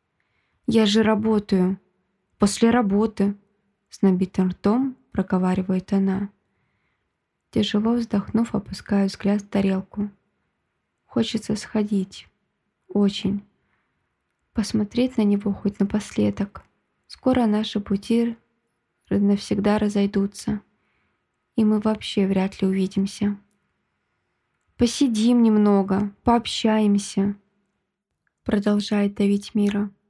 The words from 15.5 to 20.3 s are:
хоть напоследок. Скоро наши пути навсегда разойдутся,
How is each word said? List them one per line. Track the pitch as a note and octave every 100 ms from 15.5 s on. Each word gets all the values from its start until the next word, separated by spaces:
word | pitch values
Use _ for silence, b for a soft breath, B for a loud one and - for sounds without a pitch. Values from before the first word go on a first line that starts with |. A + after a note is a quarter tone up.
хоть | G3 G3 G3+
напоследок. | G3+ G#3 - - G#3 G3+ G3 - - _ _ _ _
Скоро | - - B3+ A#3
наши | G#3 A3 A3
пути | G3+ G3 - A#3 A#3 A#3 _ _ _ _ _ _ -
навсегда | G3+ G3+ G3+ - G3+ G3+ G#3
разойдутся, | G#3 G3+ G3+ G3+ G3